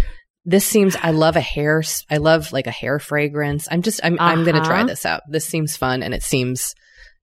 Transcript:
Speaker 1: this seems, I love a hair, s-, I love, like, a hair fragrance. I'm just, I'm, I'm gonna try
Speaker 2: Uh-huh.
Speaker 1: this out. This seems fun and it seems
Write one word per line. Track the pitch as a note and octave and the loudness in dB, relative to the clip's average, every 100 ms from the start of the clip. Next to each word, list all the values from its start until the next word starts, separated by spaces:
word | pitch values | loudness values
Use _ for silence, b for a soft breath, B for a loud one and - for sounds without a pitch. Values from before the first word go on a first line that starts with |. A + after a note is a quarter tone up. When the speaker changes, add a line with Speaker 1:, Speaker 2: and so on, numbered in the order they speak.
| B B B _ F3 | B B B _ 0
Speaker 1:
this | F#3 - | 2 4
seems, | A3 F#3+ F3 | 4 4 2
I | E3 | 0
love | D#3 D#3+ E3 | 2 4 2
a | |
hair, | - - D3 D#3 | 0 -2 0 2
s-, | D#3 - - | 0 -6 -4
I | D3+ | 0
love, | D3 E3 D3+ | 4 4 2
like, | C3 B2+ | -4 -4
a | |
hair | A2+ A#2 C#3+ | -4 -4 -4
fragrance. | - D3+ D3 D3 D3 D3 - | -2 -2 -2 -2 -2 -2 -2
I'm | E3+ | -2
just, | F3+ G#3+ | -2 -2
I'm, | E3 E3+ | 0 2
I'm | E3+ E3 E3 | 2 2 2
gonna | D#3 | 2
try | D#3+ F3 | 2 2
Speaker 2:
Uh-huh. | A#3+ | 0
Speaker 1:
this | - - | -2 -4
out. | E2 D3 | -6 -4
This | D3+ - | -6 -4
seems | E3 D3+ - | -4 -4 -2
fun | C3 B2+ | -2 -2
and | A#2 | -2
it | B2+ | -6
seems | - C#3 B2 B2+ - - b b b b | -2 -2 -2 -4 -6 -10 b b b b